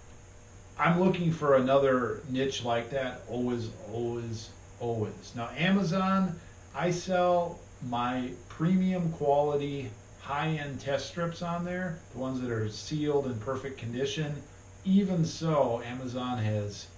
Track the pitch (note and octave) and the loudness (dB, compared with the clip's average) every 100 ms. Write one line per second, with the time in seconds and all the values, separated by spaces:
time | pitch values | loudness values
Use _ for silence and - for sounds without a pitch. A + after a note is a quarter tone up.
0 | - - - - - - - - D3+ F3 | -20 -20 -20 -20 -20 -20 -16 0 2 6
1 | F#3+ F3 E3+ D#3 D3 C3+ B2+ C#3 C#3 B2+ | 4 4 2 2 6 6 6 6 6 4
2 | A2+ - - B2+ C3+ - A#2 A#2 A#2 C3+ | 0 -4 -4 -2 0 -2 0 -2 0 -4
3 | B2+ B2+ - B2 B2 A#2+ A2 - - A2+ | -4 -8 -8 -4 -2 -2 -4 -10 -10 -4
4 | A#2+ A#2 A#2 A2 - - - - A#2+ A#2 | -4 -4 -6 -8 -10 -16 -20 -8 -4 -2
5 | G2+ - - B2 - C3+ F3+ G3+ F3 F#3+ | -4 -6 -12 -10 -8 -2 2 2 2 2
6 | F#3+ F#3+ F#3 - - - - F3 E3+ E3+ | 2 2 2 -2 -12 -20 -12 -4 -2 -2
7 | F3+ F3+ F3+ F3 E3+ - - - B2+ A#2+ | 0 2 4 4 2 -6 -16 -12 -6 -2
8 | B2 B2+ B2 - - - E3 F#3 F#3 F#3 | -2 -2 -4 -8 -14 -2 2 4 4 2
9 | E3 - C#3+ C#3+ D3 C#3+ C#3+ C#3 A#2+ - | 0 0 2 4 4 2 0 -4 -6 -12
10 | - - - D3 D#3 D#3 C#3+ B2+ B2+ F3 | -18 -16 -6 -2 0 -2 -4 -6 -2 -2
11 | - F3 E3+ E3 F3 F3 F3 F3+ F#3 D#3+ | -2 -4 -4 -4 -4 -4 -4 -4 -4 -6
12 | - A#2+ C3 B2+ B2 A2+ G#2+ - - D#3 | -10 -6 -4 -4 -2 -2 -2 -4 -4 -2
13 | D3 C#3+ B2+ A2+ C3+ C3 B2+ - A#2 A#2+ | 2 2 2 -2 -4 -4 -6 -8 -6 -2
14 | C#3 - D3 D3 - - - - F#3+ F#3+ | -2 -2 -4 -6 -10 -18 -20 -6 4 4
15 | F#3+ F3 E3 - D#3+ D3+ B2+ A#2 A#2 B2+ | 6 2 0 0 2 4 4 0 -4 -8
16 | B2+ B2 B2+ A#2+ G#2+ G#2+ G#2 G2+ - | -6 -6 -4 0 0 0 -2 -8 -14